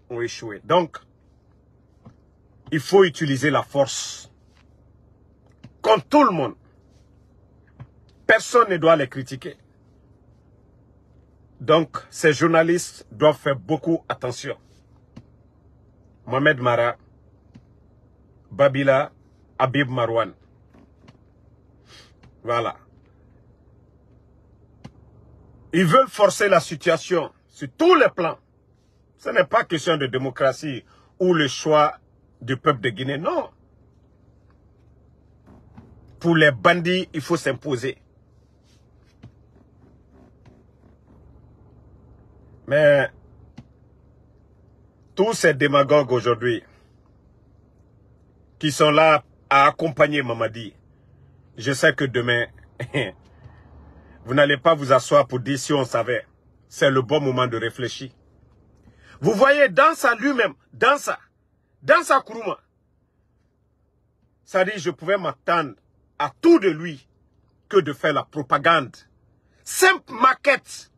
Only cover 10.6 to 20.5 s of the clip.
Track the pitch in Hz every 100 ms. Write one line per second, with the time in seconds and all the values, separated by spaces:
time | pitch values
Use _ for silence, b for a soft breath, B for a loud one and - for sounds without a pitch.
10.6 | _ _ _ _ _ _ _ _ _ -
11.6 | 120 156 160 - - - 160 139 165 165
12.6 | 165 175 - - - 107 147 - 147 135
13.6 | - 156 - 165 - 120 123 120 139 110
14.6 | _ _ _ _ _ - - _ _ _
15.6 | _ _ _ _ _ _ - 127 147 147
16.6 | 123 117 120 - _ _ _ _ _ -
17.6 | _ _ _ _ _ _ _ _ _ 95
18.6 | 139 131 135 131 151 _ _ _ _ -
19.6 | 131 139 139 127 117 113 107 - _